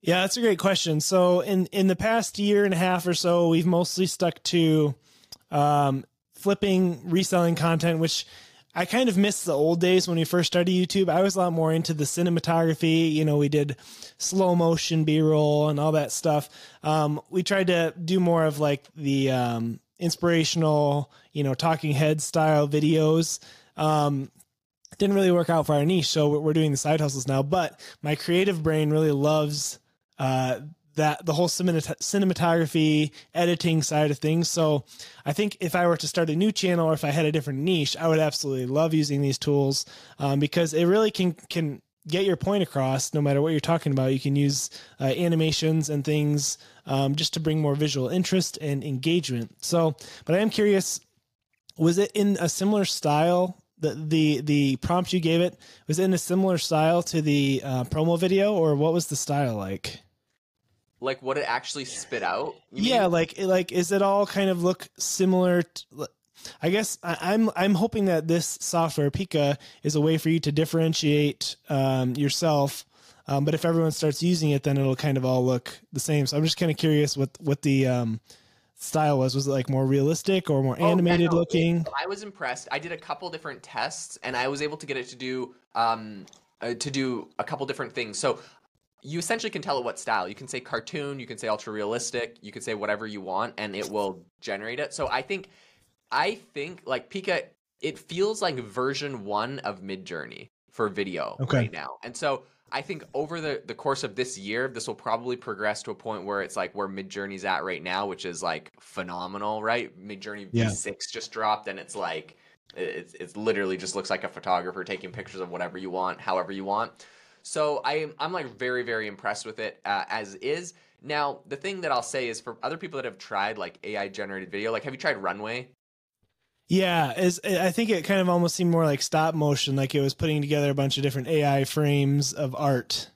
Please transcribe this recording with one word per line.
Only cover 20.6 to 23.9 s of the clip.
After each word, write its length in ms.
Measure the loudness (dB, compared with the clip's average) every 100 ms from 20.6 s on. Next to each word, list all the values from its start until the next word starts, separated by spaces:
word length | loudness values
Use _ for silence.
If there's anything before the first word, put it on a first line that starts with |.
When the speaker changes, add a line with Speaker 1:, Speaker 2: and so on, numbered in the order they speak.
| 2 4 2 0 -2 _ _
Speaker 1:
you 100 | -4
know, 120 | -2
talking 400 | 0 0 0 0
head 280 | 2 2 2
style 460 | 0 2 4 4 4
videos. 720 | 2 4 4 4 4 2 -4 -10 -20 _ -2
Um, 520 | 2